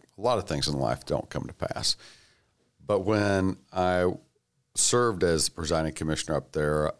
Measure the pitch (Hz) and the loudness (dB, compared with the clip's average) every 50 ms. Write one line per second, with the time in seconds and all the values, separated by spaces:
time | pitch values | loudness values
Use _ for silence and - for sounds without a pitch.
0 | - _ _ - 101 120 123 104 87 - 76 71 67 - 73 69 67 57 62 - | -10 _ _ -4 -2 0 0 0 -2 -2 -4 -2 -2 -2 -2 0 0 -2 -2 -4
1 | - - 80 - - - - - - - - - - - - - - - - - | -4 -4 -4 -4 -4 -4 -8 -8 -8 -10 -8 -6 -6 -6 -4 -4 -2 -2 -4 -4
2 | - - - - - _ _ _ _ _ _ _ _ _ _ _ - - 104 95 | -6 -20 -20 -20 -20 _ _ _ _ _ _ _ _ _ _ _ -4 0 0 0
3 | 92 98 110 104 104 101 98 95 92 95 90 - - _ - 92 90 90 90 90 | 2 2 2 2 4 2 2 2 2 0 -2 -4 -10 _ -2 0 0 2 2 2
4 | 90 92 - - - _ _ _ _ _ _ _ _ _ - - - - - 123 | 2 0 0 -4 -10 _ _ _ _ _ _ _ _ _ -4 -2 0 2 4 4
5 | 123 117 107 87 90 87 82 80 - - - - 82 76 85 80 80 78 76 - | 2 2 2 2 2 2 2 2 0 -2 -4 -4 -4 0 0 0 0 -2 -4 -4
6 | - 78 76 - - - 78 69 69 - - 78 76 73 76 76 76 76 - - | -4 -2 -2 -2 -2 -2 -2 -4 -4 -4 -4 -2 0 0 2 2 0 -2 -2 -6